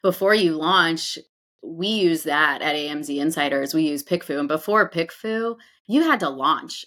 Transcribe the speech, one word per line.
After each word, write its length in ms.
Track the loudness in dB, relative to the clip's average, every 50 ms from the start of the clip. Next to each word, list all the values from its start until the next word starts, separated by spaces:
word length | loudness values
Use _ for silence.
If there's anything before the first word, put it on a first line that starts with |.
before 340 | 0 0 0 2 4 4 4
you 220 | 4 4 2 2
launch, 640 | 0 0 2 4 4 4 4 2 -2 -4 -8 -10 -10 -14 _ _ _ _ _ _ _
we 260 | -16 -14 -8 -6 -4 -2
use 340 | 0 2 2 2 2 0
that 400 | -2 -2 2 2 2 2 2 0
at 120 | -2 -2 -2
A 140 | -2 -4 -6
M 140 | -6 -8
Z 160 | -6 -6 -4 -2
Insiders. 560 | -2 -2 0 0 -2 0 0 -2 -2 0 0
We 80 | 0
use 200 | 0 0 -2 -4
PickFu. 360 | -4 -4 -4 -4 -2 -6 -4 -4
And 100 | -2 -2
before 400 | -2 -4 -2 2 2 2 2 2
PickFu, 680 | 0 -4 -4 -4 -8 -10 -8 -6 -4 -4 -4 -6 -6 -8 -16 _ _ _ _ 0
you 140 | 2 2 4
had 160 | 4 2 0
to 100 | 0 -4
launch 560 | -2 0 2 2 2 0 -2 -10 -14 -14 -14